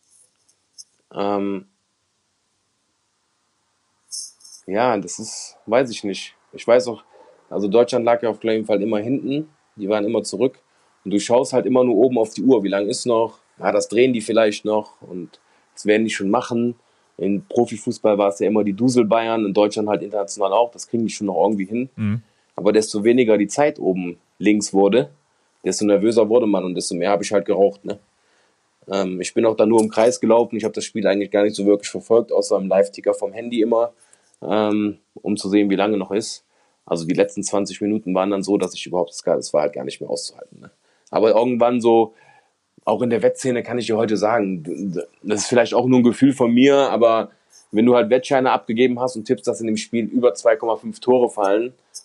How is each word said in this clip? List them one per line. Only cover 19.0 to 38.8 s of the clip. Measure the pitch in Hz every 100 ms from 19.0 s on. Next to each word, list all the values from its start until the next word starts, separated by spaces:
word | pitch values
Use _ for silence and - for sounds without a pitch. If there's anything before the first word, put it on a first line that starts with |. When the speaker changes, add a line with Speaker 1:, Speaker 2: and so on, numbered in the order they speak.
| 107
Speaker 1:
Bayern. | 113 113 113 101
In |
Deutschland | 98 104 113 104
halt | 101
international | 101 104 101 104 98
auch. | 104 120
Das | - -
kriegen | 117 107
die |
schon | - 101
noch | 85
irgendwie | 101 101 95
hin. | 117 131 -
Speaker 2:
Mhm. | 104 117 - _ _ -
Speaker 1:
Aber | 95
desto | - - 104
weniger | 110 127 110 107
die | 101
Zeit | - 147 143
oben | 90 92 87 85 _ -
links | 101 107 104
wurde, | 98 98 117 143 _ _ _ _ _
desto | 92 95 104
nervöser | 98 110 113 107
wurde | 123 107
man | 95
und | 92 90
desto | - 87
mehr | 92
hab | 101
ich | 101
halt | 101 104
geraucht, | 95 98 - 95
ne? | 104 _ _ _ _ _ _ _ _ -
Ähm, | 98 92 92
ich | -
bin | 113 113
auch | 110
da | 110
nur | 113
im | 110
Kreis | 110 113 104
gelaufen. | 113 117 113 110
Ich |
hab | 107
das | 107 -
Spiel | 113 95
eigentlich | 101 98
gar | 104
nicht | 104 104
so | 101
wirklich | 101 -
verfolgt, | 90 - 113 110
außer | 101 101 98
im | 95
Live-Ticker | 95 101 - 101
vom | 101 101
Handy | 107 117 120
immer, | 113 117 117 - _ _ _ _
ähm, | - 104 107 104 104 98 _
um | - 95 104
zu | 98
sehen, | 104 101
wie | 95
lange | 107 101
noch | 92
ist. | 101 - - _ _ _ _ -
Also | 85 82
die | 90
letzten | 101 101
zwanzig | 98 101 95 92
Minuten | 104 107 92 92
waren | 98
dann | 98
so, | 98 101
dass | 90
ich | -